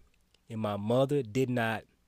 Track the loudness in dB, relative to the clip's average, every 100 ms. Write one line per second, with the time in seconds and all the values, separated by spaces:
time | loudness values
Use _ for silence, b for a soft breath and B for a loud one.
0 | -20 _ _ _ _ -6 -4 -2 0 2
1 | 4 2 0 0 0 0 0 -2 -8 _